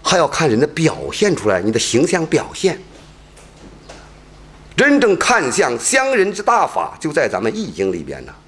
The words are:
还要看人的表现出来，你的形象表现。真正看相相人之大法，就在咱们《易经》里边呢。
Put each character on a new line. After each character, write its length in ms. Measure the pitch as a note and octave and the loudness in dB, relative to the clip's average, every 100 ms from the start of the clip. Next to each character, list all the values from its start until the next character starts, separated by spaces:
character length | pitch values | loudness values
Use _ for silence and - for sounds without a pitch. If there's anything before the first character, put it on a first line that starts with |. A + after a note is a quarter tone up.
还 140 | - F3+ | 0 2
要 100 | D3+ | 2
看 220 | - D#3+ | 0 2
人 100 | A2+ | 2
的 80 | D3 | 0
表 420 | - D#3+ - C#2 | 2 0 0 -8
现 240 | - G#3 | 0 0
出 140 | - G#2+ | 2 0
来， 140 | F#2 | 0
你 100 | G2+ | 0
的 80 | A2+ | 0
形 260 | - A2+ D#3+ | 0 0 2
象 200 | F3+ D#3+ | 0 0
表 260 | D3 - | -2 -4
现。 240 | - F#3+ C#3+ - - - - - - - - - - - - - - - - - - - - | -2 -2 -2 -14 -20 -20 -20 -20 -20 -20 -20 -20 -20 -20 -20 -20 -20 -20 -20 -20 -20 -8 0
真 240 | C#4 C#4+ | 4 4
正 180 | A#3+ F#3 | 4 2
看 320 | - A#3+ C3+ | 2 2 2
相 300 | A#2+ D3+ A#2+ | 0 0 0
相 340 | - C4 C4+ | 0 0 2
人 200 | B3+ F#3+ | 2 0
之 100 | G3 | 0
大 240 | G3+ A#3 D#3+ | 0 2 2
法， 300 | - D#2+ - | -2 -6 -6
就 140 | D#3 | -2
在 160 | D3 A#2+ | 0 0
咱 120 | F#2+ | 0
们 140 | A2 G#3+ | -2 -4
《易 160 | G3+ | -8
经》 180 | D2+ G2 | -4 -4
里 140 | F2+ | -4
边 200 | C#2+ C#2 B1+ | -8 -12 -14
呢。 100 | - | -20